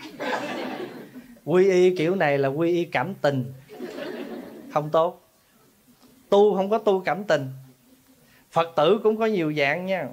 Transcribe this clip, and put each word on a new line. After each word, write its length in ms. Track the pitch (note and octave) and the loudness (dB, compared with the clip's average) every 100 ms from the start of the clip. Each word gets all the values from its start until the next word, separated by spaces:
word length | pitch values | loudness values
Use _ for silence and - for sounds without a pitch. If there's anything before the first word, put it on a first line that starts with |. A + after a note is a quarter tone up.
| - - B3 - D4 - - - - - - - - - | -18 -10 -6 -6 -6 -8 -8 -10 -12 -14 -18 -20 -20 -12
Quy 260 | D3 F3+ F#3+ | 0 2 4
y 260 | F3+ F#3 F3+ | 6 4 4
kiểu 180 | D#3+ | 0
này 240 | G3 D3+ C#3 | 0 2 2
là 100 | C3+ | 0
quy 240 | D3 E3+ | 0 0
y 120 | F3 | 0
cảm 300 | E3+ C3 D#3+ | -2 -2 -4
tình, 380 | G3 D3 C3+ A#2+ - - - - - - - - - - - - | -2 -2 0 -4 -10 -18 -16 -14 -12 -12 -10 -12 -14 -14 -18 -6
không 160 | D#3 D3+ | -4 0
tốt. 380 | D#3+ E3+ - _ _ _ _ _ _ _ _ _ _ _ | 2 2 -2 _ _ _ _ _ _ _ _ _ _ _
Tu 280 | G3+ G#3 G3 | 6 6 4
không 140 | G3 | 0
có 80 | A3 | 0
tu 220 | G#3+ F#3+ | 2 2
cảm 240 | F3 E3 | 0 -2
tình. 240 | G3+ D3+ C3 - - _ _ _ _ _ _ _ _ | 0 0 0 -10 -18 _ _ _ _ _ _ _ _
Phật 180 | E3 E3 D#3+ | -2 0 2
tử 240 | D#3 G#3+ | 4 4
cũng 140 | G#3+ G#3+ | 2 0
có 100 | A3+ | 0
nhiều 260 | G3+ D#3 | 0 0
dạng 340 | D3+ C#3 E3 F#3 | 0 0 0 -2
nha. 220 | F#3 C3+ | -4 -6